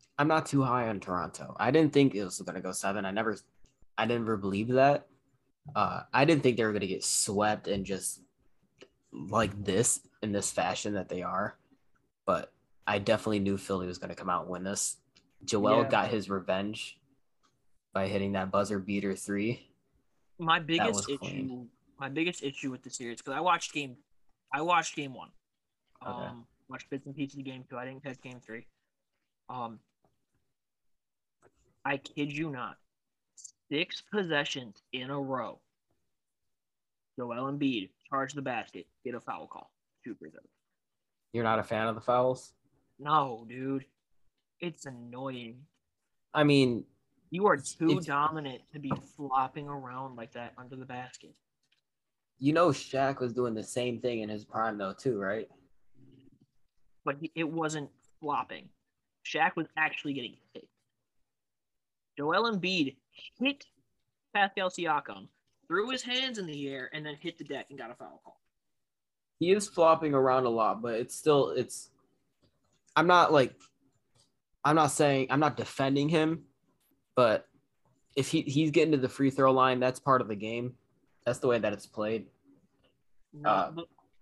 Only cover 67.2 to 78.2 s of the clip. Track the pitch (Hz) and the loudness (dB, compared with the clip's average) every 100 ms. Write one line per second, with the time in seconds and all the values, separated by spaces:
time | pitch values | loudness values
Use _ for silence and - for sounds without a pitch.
67.2 | 170 - 143 135 - 139 117 120 - - | -10 -10 -10 -10 -10 -14 -14 -14 -18 -18
68.2 | - - _ _ _ _ _ _ _ _ | -20 -20 _ _ _ _ _ _ _ _
69.2 | _ _ 170 208 202 - 165 160 156 139 | _ _ 2 2 2 4 6 6 4 4
70.2 | 131 131 123 113 107 101 117 113 123 - | 4 4 4 2 2 0 -2 -4 -4 -2
71.2 | 156 143 120 98 120 - - _ _ _ | 4 4 4 0 -4 -6 -16 _ _ _
72.2 | _ _ _ _ _ _ _ 151 170 180 | _ _ _ _ _ _ _ 4 6 8
73.2 | - 151 123 - - _ _ _ _ _ | 8 8 6 0 -20 _ _ _ _ _
74.2 | _ _ _ _ 143 160 151 - 147 135 | _ _ _ _ 2 4 4 4 4 4
75.2 | 131 135 151 117 110 - 135 139 147 165 | 2 2 2 0 -8 -2 0 2 2 2
76.2 | 156 165 - _ _ _ _ _ _ - | 2 0 -8 _ _ _ _ _ _ 4
77.2 | 120 104 - _ _ _ _ _ _ - | 4 4 -2 _ _ _ _ _ _ -4